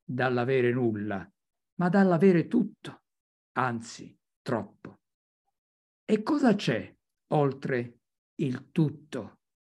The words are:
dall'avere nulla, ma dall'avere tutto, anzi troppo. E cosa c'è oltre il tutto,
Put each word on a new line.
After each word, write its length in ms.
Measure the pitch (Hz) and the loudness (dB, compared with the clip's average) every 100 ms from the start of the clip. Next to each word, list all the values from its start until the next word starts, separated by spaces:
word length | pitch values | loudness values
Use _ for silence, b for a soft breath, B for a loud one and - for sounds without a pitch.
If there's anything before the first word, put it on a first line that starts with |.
dall'avere 640 | - 127 127 123 120 135 120 | -8 -2 0 0 0 2 2
nulla, 560 | 127 117 104 104 95 85 _ _ _ _ - | 2 0 -2 -6 -8 -10 _ _ _ _ -4
ma 120 | 175 | 2
dall'avere 580 | 165 190 165 196 170 - | 4 4 6 6 4 2
tutto, 580 | 240 - - - - _ _ _ _ _ | 0 -2 -6 -20 -20 _ _ _ _ _
anzi 640 | 127 127 117 - - - _ _ _ | -4 -4 -4 -10 -16 -18 _ _ _
troppo. 580 | - 110 - _ - - _ _ _ _ _ _ _ _ _ _ | -6 -6 -6 _ -20 -20 _ _ _ _ _ _ _ _ _ _
E 180 | - 214 | -2 0
cosa 320 | 220 294 254 | 0 2 4
c'è 400 | 202 - 110 - - _ _ - | 2 0 -4 -6 -18 _ _ -4
oltre 720 | 147 139 135 - 123 117 - _ _ _ | 0 0 -2 -4 -4 -6 -12 _ _ _
il 340 | - 139 123 - | -6 -4 -4 -6
tutto, 680 | - 151 - - 123 101 - _ _ _ | -2 -2 -4 -12 -12 -12 -18 _ _ _